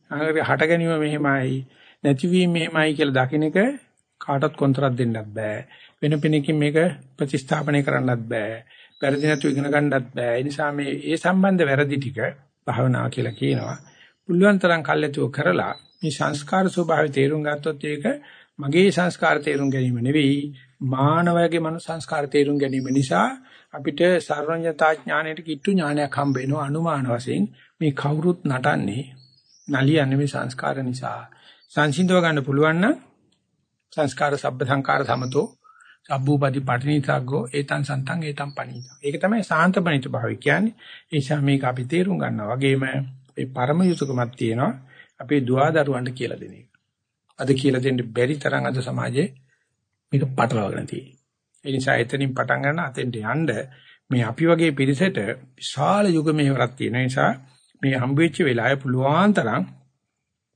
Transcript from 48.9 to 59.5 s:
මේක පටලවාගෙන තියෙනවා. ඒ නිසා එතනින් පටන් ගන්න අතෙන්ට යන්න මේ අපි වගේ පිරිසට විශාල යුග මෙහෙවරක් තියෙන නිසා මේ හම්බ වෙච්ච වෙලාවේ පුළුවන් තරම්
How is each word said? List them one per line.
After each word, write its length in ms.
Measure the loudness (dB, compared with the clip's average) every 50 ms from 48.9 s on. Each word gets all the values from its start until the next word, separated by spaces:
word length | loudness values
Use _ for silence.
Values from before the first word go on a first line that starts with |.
| -6 -6 -4 -2 -2 0 -2 -2 -4 -10 _ _ _ _ _ _ _ _ _ _ _ _ _ _ -2
මේක 100 | -2 -2
පටලවාගෙන 600 | -2 0 0 0 0 0 0 -2 -2 -4 -6 -8
තියෙනවා. 320 | -8 -10 -12 -12 -14 -18 _ _ _ _ _ _ _ _ _ -8
ඒ 80 | -6 -4
නිසා 240 | -2 0 0 0
එතනින් 360 | 0 0 0 -2 -2 -2 -2 -2
පටන් 280 | -2 -2 -2 -2 -2
ගන්න 200 | -2 -2 -2 -2
අතෙන්ට 360 | -4 -6 -6 -6 -6 -4 -4 -4
යන්න 260 | -4 -4 -2 0 0 -2 -2 -4 -6 -10 -14 -20 -20 -20 -20 _ _
මේ 180 | -2 0 0 0
අපි 200 | 0 -2 0 2
වගේ 260 | 2 4 4 2 2 2
පිරිසට 460 | 2 0 0 2 2 0 0 0 -2 -4 -6 -6 -8 -12 -20 _
විශාල 520 | -14 -12 -10 -6 -2 0 2 2 2 2
යුග 220 | 2 2 2 2 2
මෙහෙවරක් 420 | 2 2 2 2 2 2 0 -2 -2
තියෙන 220 | -4 -4 -2 -2
නිසා 340 | 0 -2 0 0 0 0 0 0 -2 -8 -20 _ _ _ _ _ _ -2
මේ 120 | -2 0
හම්බ 240 | 0 0 0 2 2
වෙච්ච 200 | 2 2 2 2
වෙලාවේ 380 | 0 2 2 2 2 0 0 0
පුළුවන් 540 | 0 -2 0 0 2 2 4 4 4 4 4
තරම් 320 | 2 2 0